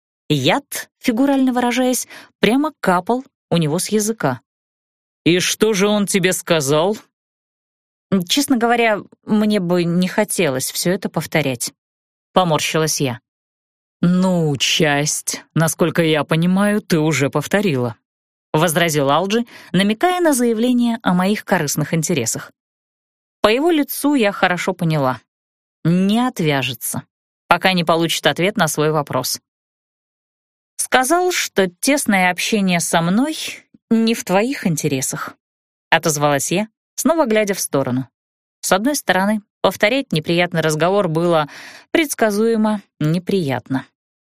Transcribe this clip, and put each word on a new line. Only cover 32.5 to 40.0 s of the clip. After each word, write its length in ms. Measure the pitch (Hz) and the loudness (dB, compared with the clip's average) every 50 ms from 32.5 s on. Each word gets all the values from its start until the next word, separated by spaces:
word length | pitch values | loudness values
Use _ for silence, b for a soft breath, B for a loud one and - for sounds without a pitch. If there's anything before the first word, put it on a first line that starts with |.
| 226 208 190 185 180 170 | -2 0 0 2 0 0
со 220 | - - - 170 | 0 0 0 0
мной 600 | 165 175 190 220 269 311 311 - - - - - - _ _ _ _ - | 2 2 2 0 0 -2 -4 -6 -10 -12 -12 -14 -20 _ _ _ _ 0
не 240 | 226 226 226 226 233 | 0 2 2 2 0
в 80 | - - | -2 -2
твоих 420 | - 180 196 220 254 285 - - 196 | 0 0 2 2 0 -2 -2 -2 -2
интересах", 680 | 160 143 - 151 135 131 131 - - - - - - _ _ _ _ _ _ _ _ _ _ - | -2 0 -2 -2 -2 -2 -4 -4 -6 -8 -10 -12 -14 _ _ _ _ _ _ _ _ _ _ 0
отозвалась 600 | 165 165 156 170 143 147 147 147 147 139 - - | 0 0 2 0 0 2 2 2 2 0 0 -2
я, 160 | 170 185 214 - _ _ _ _ _ - | -2 -2 -4 -4 _ _ _ _ _ -2
снова 240 | - 254 330 330 302 | 0 0 2 2 2
глядя 280 | 226 214 214 214 202 190 | 2 2 2 0 0 -2
в 60 | - | -4
сторону. 480 | - - - 139 135 127 123 131 131 - _ _ _ _ _ _ _ _ _ _ | -6 -4 -2 -2 -2 -2 -2 -4 -6 -8 _ _ _ _ _ _ _ _ _ _
С 100 | - - | -2 0
одной 240 | 185 190 214 277 302 | 0 2 2 0 -2
стороны, 460 | - - - 180 185 190 202 214 214 - _ _ _ | -2 -2 -2 0 0 2 0 0 -2 -4 _ _ _
повторять 500 | - 196 185 - - 208 247 277 | -4 -4 -2 0 0 0 0 0